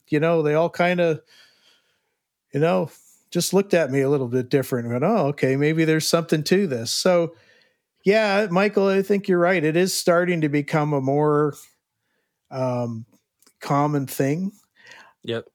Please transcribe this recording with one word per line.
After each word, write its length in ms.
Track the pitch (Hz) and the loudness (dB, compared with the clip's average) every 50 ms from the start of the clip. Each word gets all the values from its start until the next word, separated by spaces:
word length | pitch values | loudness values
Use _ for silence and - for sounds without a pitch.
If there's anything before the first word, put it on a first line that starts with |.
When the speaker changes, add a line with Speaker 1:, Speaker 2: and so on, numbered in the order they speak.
| _ - | _ -4
Speaker 1:
you 100 | 156 143 | -2 0
know, 220 | 160 170 170 160 | 0 2 0 0
they 120 | 151 147 147 | 0 0 0
all 160 | 160 170 165 | 0 0 0
kinda, 540 | - - 175 180 180 175 170 165 151 151 - _ _ _ _ _ _ _ _ _ _ _ _ _ _ _ _ _ _ _ _ _ _ _ _ _ - | 0 0 0 0 2 0 0 0 -2 -4 -8 _ _ _ _ _ _ _ _ _ _ _ _ _ _ _ _ _ _ _ _ _ _ _ _ _ -4
you 60 | 143 | -2
know, 320 | 156 170 185 185 170 - - - _ _ _ _ _ - | 0 0 0 0 -2 -6 -10 -18 _ _ _ _ _ -8
just 220 | - 175 170 - 175 | -6 -4 -2 0 0
looked 200 | 202 196 202 190 | 0 0 2 2
at 160 | 170 156 127 | 2 2 2
me 120 | 135 139 | 0 0
a 80 | 135 139 | 2 2
little 180 | 147 135 131 | 0 0 -2
bit 220 | 117 123 127 120 - | -2 -2 -4 -2 0
different 360 | - 135 131 - 135 120 117 | 0 0 0 -2 -4 -4 -4
and 80 | 117 120 | -4 -4
went, 100 | 123 147 | -2 0
"Oh, 240 | 196 233 190 143 | 0 0 0 0
okay, 280 | 139 143 - 147 131 135 | -2 -2 0 0 0 2
maybe 280 | 139 147 156 160 165 160 | 2 0 0 2 2 2
there's 220 | 160 156 156 - | 2 2 0 0
something 360 | - 170 170 160 - 175 156 147 | 0 0 0 0 0 -2 -2 0
to 240 | - 180 202 202 | 0 0 0 0
this." 240 | 147 127 113 117 - | 0 -4 -6 -6 -6
So, 440 | - - - 185 180 170 170 165 - _ _ _ _ _ _ _ _ _ _ _ _ _ - | -4 -2 0 2 2 2 0 -2 -6 _ _ _ _ _ _ _ _ _ _ _ _ _ 0
yeah, 440 | 185 208 220 220 202 196 202 220 180 | 2 2 2 2 2 0 0 0 0
Michael, 360 | 175 190 208 208 208 202 196 | 0 0 0 2 2 2 2
I 140 | 196 190 196 | 2 2 2
think 260 | 196 - 202 196 202 | 0 0 -2 -2 0
you're 120 | 196 180 175 | 0 2 2
right. 240 | 170 180 190 170 147 | 2 2 2 2 2
It 120 | 160 156 | 2 2
is 180 | 175 185 180 - | 2 0 0 -2
starting 480 | - - 180 170 175 180 180 175 160 | -2 2 2 4 4 2 2 0 0
to 80 | 156 143 | 0 0
become 440 | 147 147 143 - 165 156 147 151 147 | 0 -2 -2 0 -2 0 0 0 -2
a 80 | 135 | -2
more, 540 | 131 135 139 147 151 151 147 147 151 147 - - - - _ _ _ _ _ _ _ _ _ _ _ _ _ _ _ - | 0 0 0 2 2 2 2 2 2 0 -2 -6 -14 -20 _ _ _ _ _ _ _ _ _ _ _ _ _ _ _ -12
um, 540 | 131 131 131 127 123 123 120 117 117 113 113 - _ _ _ _ _ _ _ _ _ - | -8 -6 -4 -4 -2 -4 -4 -6 -8 -10 -14 -16 _ _ _ _ _ _ _ _ _ -12
common 480 | - - 143 143 147 151 147 143 135 | -6 -2 -2 0 0 0 -2 -2 -4
thing. 440 | - - - 139 135 151 180 190 202 - _ _ _ _ _ - - - - - - _ _ - | -4 -4 -2 -2 -2 -2 -4 -6 -8 -10 _ _ _ _ _ -20 -20 -20 -20 -20 -20 _ _ -10
Speaker 2:
Yep. 240 | 113 113 113 - _ _ | -8 -8 -8 -10 _ _